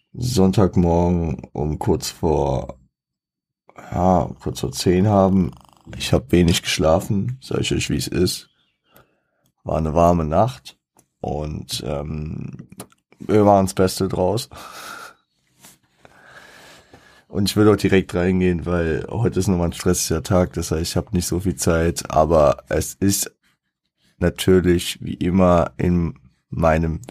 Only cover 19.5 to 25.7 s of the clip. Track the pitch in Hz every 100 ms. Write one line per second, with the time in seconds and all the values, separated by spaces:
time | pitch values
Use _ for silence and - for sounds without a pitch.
19.5 | 90 85 - 92 87 - 82 - 92 90
20.5 | 82 82 80 85 92 - 90 - 87 92
21.5 | - - 82 85 - - 78 78 82 71
22.5 | - - 78 - - 98 95 - _ _
23.5 | _ _ _ _ _ _ - 87 - -
24.5 | 92 87 87 - - - - 87 92 90
25.5 | 87 -